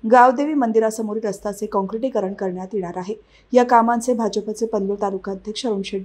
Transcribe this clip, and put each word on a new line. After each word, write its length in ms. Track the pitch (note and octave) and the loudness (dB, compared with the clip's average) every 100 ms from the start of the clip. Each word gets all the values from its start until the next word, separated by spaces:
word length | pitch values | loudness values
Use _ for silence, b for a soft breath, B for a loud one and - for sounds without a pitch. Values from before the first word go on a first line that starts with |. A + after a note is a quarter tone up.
| A3+ | 6
गावदेवी 440 | B3 B3 B3+ C#4+ | 8 8 6 0
मंदिरासमोरील 720 | D4+ A#3+ A3 A3 A3 A3 G#3+ G#3+ | 0 2 2 2 -2 -6 -4 -6
रस्त्याचे 380 | G3 G#3 G3+ G#3 | -6 -8 -8 -4
काँक्रिटीकरण 640 | G#3 F#3+ A3 C4 A#3+ F#3+ | -2 -2 -4 -4 -2 -4
करण्यात 360 | G3 F#3+ F3+ F#3 | -4 -6 -6 -6
येणार 200 | G#3 F3+ F3 | -6 -6 -8
आहे. 180 | F3+ G#3+ b b b | -10 -10 b b b
या 120 | B3 | 2
कामांचे 480 | A#3+ A#3+ A3+ A#3+ A#3 | 6 4 4 0 0
भाजपचे 540 | A#3 A3 G#3 G#3 G#3+ A3+ | 0 0 -2 -6 -6 -2
पनवेल 360 | G#3+ G3 G3+ | -2 -2 -2
तालुका 300 | G3+ F#3+ F#3+ | -4 -4 -8
अध्यक्ष 340 | F#3+ G3 G#3+ A#3+ | -10 -10 -8 -4
अरुण 160 | G3+ | -4
शेठ 180 | G3 G3 | -4 -8